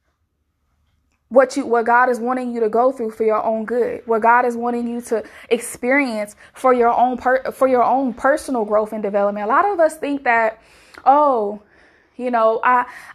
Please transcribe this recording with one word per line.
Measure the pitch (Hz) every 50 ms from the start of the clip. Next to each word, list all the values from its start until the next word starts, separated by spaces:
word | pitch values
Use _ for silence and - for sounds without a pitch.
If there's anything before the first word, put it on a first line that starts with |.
| _ _ _ _ _ _ _ _ _ _ _ _ _ _ _ _ _ _ _ _ _ _ _ _ _
what | _ 220 277 262 262 -
you, | 285 247
what | 226 233 233 220
God | 233 233 240 254 254
is | 240 214
wanting | 226 247 254 254 254 240 233
you | 233
to | 226 214
go | 220 220 247 262
through | 262 262 226 220
for | 220 - 226
your | 214 214 214 -
own | 226 220 220 214
good, | 214 233 247 220 196 - - -
what | 226 226 226
God | 226 226 240 247 247
is | 247 233
wanting | 233 233 240 240 240 240
you | 233 240 240
to | 240 - 233 208 - - - - - -
experience | 240 233 - - - - 247 240 269 285 277 247 220 214 208 208 - - - - _
for | - - 262 254
your | 247 233 233 240
own | - 240 254 254
per-, | 240 - 254 262 262 - -
for | 220 - 269
your | 262 254 247 226
own | 196 240 269 277 247 214
personal | - - 269 294 311 - - 262 233 214
growth | 214 208 214 214 214 226
and | 214 208
development. | 196 202 202 202 202 202 208 208
A | 214
lot | 262 302 381
of | 403 403 339
us | 320 311 311
think | - - 285 285 277 -
that, | 247 233 226 226 220 - - _ _ _ _ _ _ - - -
oh, | 254 277 294 302 285 262 226 208 202 214 208 - _ _ _ _ _ _ _ _ _ _
you | - 247 247
know, | 240 226 220 220 220 - -
I, | 247 254 247 247 - - - - -